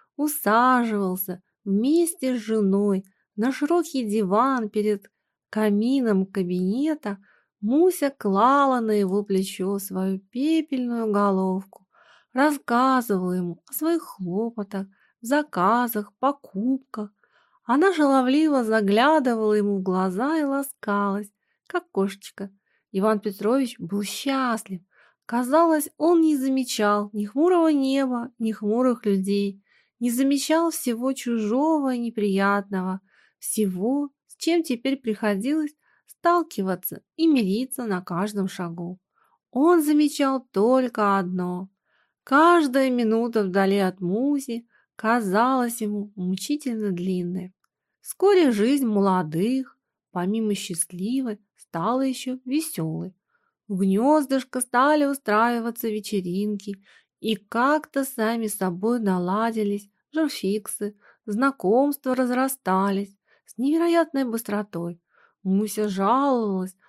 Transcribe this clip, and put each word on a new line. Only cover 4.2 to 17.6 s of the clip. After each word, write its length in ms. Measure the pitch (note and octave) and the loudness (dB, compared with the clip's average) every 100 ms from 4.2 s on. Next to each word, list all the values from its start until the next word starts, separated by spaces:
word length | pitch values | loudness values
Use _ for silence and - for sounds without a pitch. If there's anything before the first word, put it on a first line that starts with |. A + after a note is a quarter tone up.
| F#3+ G#3 C4 B3+ G#3+ | 0 2 2 0 -2
перед 420 | G#3+ G#3 G3+ - _ _ _ - | -2 0 -2 -6 _ _ _ -8
камином 760 | A3 G#3+ G3+ A#3 C#4 A#3 G3 F#3+ | -2 2 2 2 0 2 2 0
кабинета, 920 | G3 F3+ F3+ F#3 A3+ D4+ D4+ G#3 G3 _ _ _ - | -2 -2 -2 -2 0 -2 -2 -6 -10 _ _ _ -8
Муся 520 | G#3 C#4 F#4 F4 C#4 C#4 | 0 4 4 2 -2 -2
клала 640 | G#3 F#3+ A#3+ C#4 C#4 B3+ | -2 2 4 4 4 2
на 120 | A3 | 0
его 320 | G#3 F#3+ G3+ | 0 2 -2
плечо 560 | G#3 F#3+ F#3+ - F#3+ G3+ | 0 -2 -2 -4 -4 -4
свою 400 | G3 F#3+ F#3+ F#3+ | -6 -4 -4 -4
пепельную 920 | _ A#3+ D4 D#4+ D4+ C4 B3 A#3 A3+ | _ -4 0 0 0 -4 -4 -4 0
головку, 760 | G3+ G3+ F#3+ F#3+ F#3 G3 - _ _ _ _ _ | 2 2 2 0 -2 -6 -20 _ _ _ _ _
рассказывала 960 | B3 D4 C#4+ - A#3+ C4 B3+ A#3+ F#3+ F3+ | 0 0 0 -2 2 2 2 0 -2 0
ему 320 | F3+ F3 E3+ _ | -2 -4 -8 _
о 60 | |
своих 300 | - D#4 E4+ | -6 -2 -2
хлопотах, 840 | - - F#3 F#3 A#3 A#3 G3+ G3 G3 _ _ _ | -4 -10 -6 -4 -4 -6 -8 -8 -10 _ _ _
заказах, 920 | A3+ C#4+ D4 - F#3 A#3+ A#3+ G#3 G#3 - | -2 -2 -2 0 2 2 0 -4 -8 -2
покупках. 880 | C4 C#4+ - G3 A#3+ C4+ _ - G#3 _ _ _ _ _ | -2 -2 -8 -4 -2 -2 _ -12 -12 _ _ _ _ _